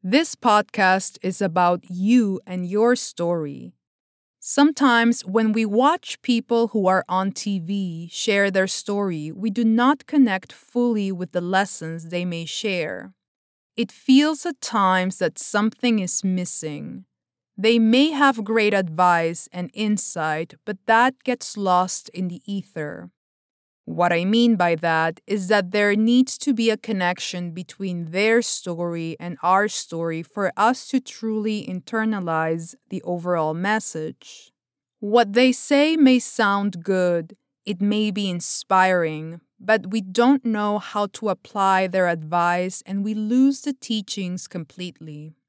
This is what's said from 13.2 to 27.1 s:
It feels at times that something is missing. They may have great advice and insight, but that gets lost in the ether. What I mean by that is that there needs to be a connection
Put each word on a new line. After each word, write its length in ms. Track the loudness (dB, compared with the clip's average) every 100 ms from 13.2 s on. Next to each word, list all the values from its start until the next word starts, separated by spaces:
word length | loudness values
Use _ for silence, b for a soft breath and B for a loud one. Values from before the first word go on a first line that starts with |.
| _ _ _ _ _ -6
It 180 | -6
feels 520 | -6 4 6 6 -2 -6
at 140 | -8
times 600 | -4 0 2 2 0 -2
that 200 | -4 -4
something 600 | -4 0 -2 0 0 0
is 220 | -2 -4
missing. 840 | -2 -2 -4 -8 -8 -10 -12 -14 -18 _ _ _ _ -2
They 220 | 2 4
may 320 | 4 4 4
have 320 | 4 2 2
great 300 | -2 0 2
advice 760 | 2 -2 2 4 4 0 -4 -10
and 180 | -10 -10
insight, 840 | -6 -2 -2 -2 -4 -4 -4 -6 -12 -12
but 100 | -10 2
that 380 | 4 4 0
gets 320 | -6 -6 -6 -4
lost 540 | 2 2 2 -4 -10
in 180 | -8 -8
the 140 | -8 -8
ether. 640 | -10 -8 -10 -10 -10 -18 _ _ _ _ _ _ _ -12
What 260 | 0 2
I 140 | 2 2
mean 320 | 4 4 4
by 180 | 2 2
that 460 | 0 0 0 -4 -6
is 220 | -4 2
that 240 | 2 2
there 240 | 0 2 2
needs 420 | 4 4 2 0
to 140 | -2
be 160 | 0 0
a 60 | 0
connection 760 | -4 -2 -2